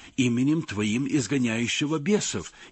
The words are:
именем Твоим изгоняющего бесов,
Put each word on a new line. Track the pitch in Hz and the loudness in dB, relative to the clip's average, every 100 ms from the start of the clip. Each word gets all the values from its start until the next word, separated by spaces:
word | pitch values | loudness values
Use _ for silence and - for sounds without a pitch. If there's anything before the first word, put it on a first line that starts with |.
| - - | -8 0
именем | 127 117 135 160 | 2 2 2 2
Твоим | - 101 107 113 139 | -2 -2 0 0 0
изгоняющего | 147 - 143 120 113 117 - 147 156 | 0 0 0 0 0 0 0 0 -2
бесов, | 147 208 - 107 82 - - | 2 0 0 -6 -8 -14 -6